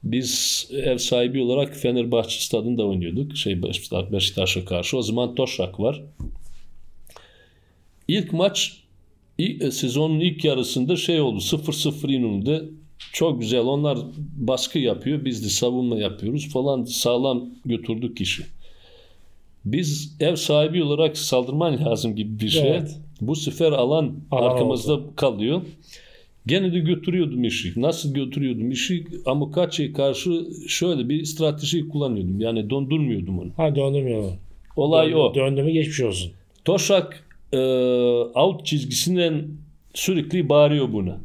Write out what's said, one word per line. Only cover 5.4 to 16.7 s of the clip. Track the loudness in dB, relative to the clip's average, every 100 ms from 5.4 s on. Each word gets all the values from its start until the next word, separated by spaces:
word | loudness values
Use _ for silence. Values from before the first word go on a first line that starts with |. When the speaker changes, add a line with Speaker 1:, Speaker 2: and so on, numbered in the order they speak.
| -2 0 -4 0
Speaker 1:
var. | -2 -2 -10 -12 -12 -10 -12 -12 -14 -16 -18 -18 -20 -20 -20 -20 -20 _ _ _ _ _ -2
İlk | -2 0
maç, | 2 0 2 -4 -6 _ -20 -20 _ _ _
i-, | -2 0
e, | -2
sezonun | -2 -2 0 2 2
ilk | 2 0
yarısında | 0 0 0 -2 0 0
şey | 2 2
oldu. | 2 0
Sıfır | -2 -2 -2
sıfır | -2 -2 -2 -2
İnönü'nde. | 0 0 0 0 -2 -2 -16 -20 -20 -12
Çok | 0 0 0
güzel. | 0 0
Onlar | 2 2 0 -2 -4 -10 -12 -6
baskı | -2 0 0 0
yapıyor. | 0 0 -2 -2
Biz | -2 -4
de | -2
savunma | 0 0 2 0 0
yapıyoruz | -2 -4 -4 -4 -2
falan. | -2 0